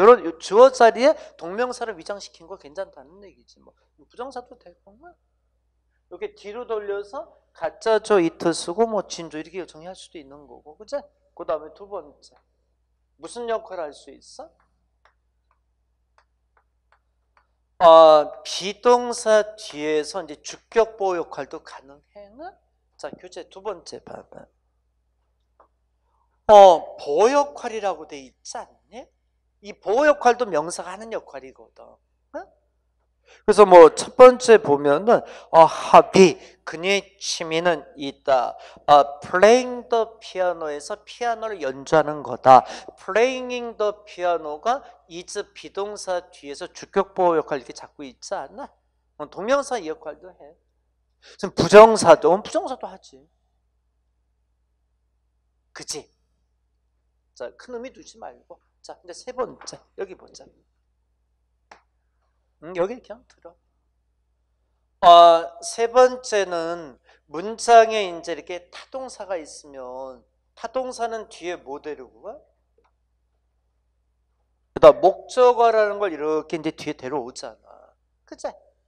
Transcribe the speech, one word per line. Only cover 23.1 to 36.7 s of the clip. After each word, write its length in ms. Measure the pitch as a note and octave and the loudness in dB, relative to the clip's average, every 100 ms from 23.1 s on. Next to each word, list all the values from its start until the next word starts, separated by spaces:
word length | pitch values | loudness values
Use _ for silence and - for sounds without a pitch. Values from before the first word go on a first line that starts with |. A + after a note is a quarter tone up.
교재 380 | - F3+ F#3 - | -18 -20 -20 -20
두 120 | F#3+ | -16
번째 400 | G3+ F3 - - | -14 -14 -16 -20
봐봐. 420 | - - - - - _ _ _ _ _ _ _ _ _ _ _ _ _ _ _ _ _ _ _ - | -20 -20 -20 -20 -20 _ _ _ _ _ _ _ _ _ _ _ _ _ _ _ _ _ _ _ 4
어, 480 | G3+ G3 D#3 - - | 8 8 6 -2 -14
보호 340 | - D3+ A3+ | -6 0 0
역할이라고 760 | C#4+ C#4+ - A#3+ A3 G3 D#3 D#3 | 0 -4 -8 -12 -8 -8 -10 -14
돼 100 | D3 | -20
있지 360 | B2+ _ - A#3+ | -20 _ -20 -18
않니? 500 | G3 _ _ A3 D#4 _ _ _ _ _ | -18 _ _ -20 -20 _ _ _ _ _
이 100 | G#2 | -20
보호 320 | - F3 A#3 D4+ | -14 -4 0 2
역할도 400 | D4 B3 A#3+ A3 | 2 0 0 -2
명사가 440 | D#3 E3 F3 F3 | -4 -6 -12 -14
하는 200 | F#3+ A3+ | -18 -14
역할이거든. 720 | G3+ - C3+ C3 A#2+ A2 _ A#2 A#2 _ _ _ D4+ | -14 -14 -20 -20 _ -20 _ -20 _ _ _ _ -18
응? 80 | G4 _ _ _ _ _ _ _ _ _ | -18 _ _ _ _ _ _ _ _ _
그래서 220 | - G3 G3 | -2 4 8
뭐 280 | F3+ D#3 - | 10 10 6
첫 200 | - - | -10 8
번째 420 | B3+ B3 - A3 | 8 8 4 4
보면은, 600 | F3+ C#3+ C#3+ D3 G#3+ G3 - - - | 4 -2 0 -2 2 0 -2 -20 0
어, 140 | D#3+ | 6
합의, 760 | D#3+ - - F3 D#3 F#3 F3+ - - _ | 6 4 4 6 6 4 4 4 -16 _
그녀의 520 | - | -18